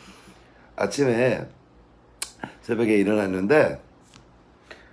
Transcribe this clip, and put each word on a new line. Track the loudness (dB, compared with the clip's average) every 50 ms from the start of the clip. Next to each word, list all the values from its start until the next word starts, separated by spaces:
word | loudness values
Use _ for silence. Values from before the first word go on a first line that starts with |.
| -20 -20 -20 -20 -20 -20 -20 -20 -20 -20 -20 -20 -20 -16 -8
아침에 | -6 -6 -4 -2 0 0 0 2 2 0 0 0 -2 -6 -12 -16 _ _ _ _ _ -20 _ _ _ _ _ _ -14 -14 -14 -14 -16 -18 -18 -18 -14
새벽에 | -6 -4 -2 0 2 2 4 2
일어났는데, | 2 2 2 0 0 0 -2 -2 0 2 4 4 2 2 -2 -8 -16 -20 _ _ _ _ -20 -20 -20 _ _ -20 _ _ _ _ _ -20 -20 -20 -20 -20